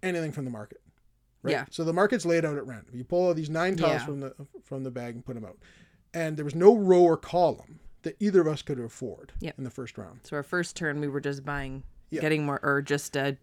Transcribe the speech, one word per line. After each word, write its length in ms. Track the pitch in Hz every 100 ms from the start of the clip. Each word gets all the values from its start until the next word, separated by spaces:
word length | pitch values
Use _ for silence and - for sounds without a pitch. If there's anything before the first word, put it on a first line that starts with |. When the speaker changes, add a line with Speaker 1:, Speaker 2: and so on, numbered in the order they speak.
Speaker 1:
anything 300 | 185 175 156
from 120 | 143
the 60 | 131
market. 300 | 113 107 - _ _ _ _ _ _
Right? 100 | 131
Speaker 2:
Yeah. 120 | 139 135
Speaker 1:
So 140 | -
the 80 | 165
market's 340 | 170 208 233 170
laid 180 | 165
out 120 | 160 143
at 100 | 117
random. 280 | 113 - 123
You 80 |
pull 240 | 127 175 180
all 60 |
these 160 | 160 151
nine 260 | 160 180 180
tiles 160 | 165 123
Speaker 2:
Yeah. 40 | 139
Speaker 1:
from 140 | 139
the, 140 | 135 - 143 -
from 180 | - 135
the 60 | 131
bag 240 | 123 120
and 100 | 117
put 120 | 123 117
'em 80 |
out. 140 | 104 90 - - - _ _
And 240 | 165 160 151
there 80 |
was 100 | 147
no 220 | 160 190 226
row 260 | 190 180
or 140 | 175 160
column 640 | - 175 165 107 - 156 - -
that 140 | 160 -
either 200 | 208 190
of 60 | 156
us 160 | 147
could 160 | - 131
afford 520 | 117 - 120 85 - -
Speaker 2:
Yep. 140 | - -
Speaker 1:
in 60 |
the 60 | 127
first 260 | - 120 -
round. 220 | 95 127
Speaker 2:
So 120 | - 147
our 60 |
first 340 | 139 180 170 -
turn, 240 | 160 147
we 80 | 147
were 120 | 139
just 240 | 143 139
buying, 380 | 139 143 135 135 - - -
Speaker 1:
Yeah. 100 | 160
Speaker 2:
getting 240 | 156 156 147
more, 140 | 139
or 200 | 143 139
just, 340 | 139 143 - 143
uh, 160 | 135 135